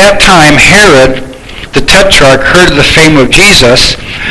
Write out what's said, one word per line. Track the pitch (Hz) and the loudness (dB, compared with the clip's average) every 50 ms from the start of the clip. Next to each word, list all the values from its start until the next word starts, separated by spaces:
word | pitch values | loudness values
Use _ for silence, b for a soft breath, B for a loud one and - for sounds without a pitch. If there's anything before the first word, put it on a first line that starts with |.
that | 190 202 202 | 2 2 2
time, | 202 - 196 190 170 151 151 147 | 2 2 2 2 2 2 2 2
Herod | 135 - - 170 202 214 190 151 131 131 131 131 - - - - B B B B B B B B | 2 2 2 2 2 2 2 4 2 2 0 0 -4 -8 -14 -18 B B B B B B B B
the | 139 - | -4 -2
Tetrarch | - 175 190 208 196 190 - 143 135 135 131 | 0 0 0 0 0 0 0 2 2 0 0
heard | - - - 180 180 165 | -2 -2 0 0 0 0
of | 139 143 | 0 -2
the | 135 - | -2 -2
fame | - 160 160 156 156 143 | 0 0 0 2 2 0
of | 127 120 | 0 0
Jesus | - - 190 202 190 - - 120 123 - - - - B B B B B B B | 0 0 0 2 2 2 2 2 0 0 0 -2 -4 B B B B B B B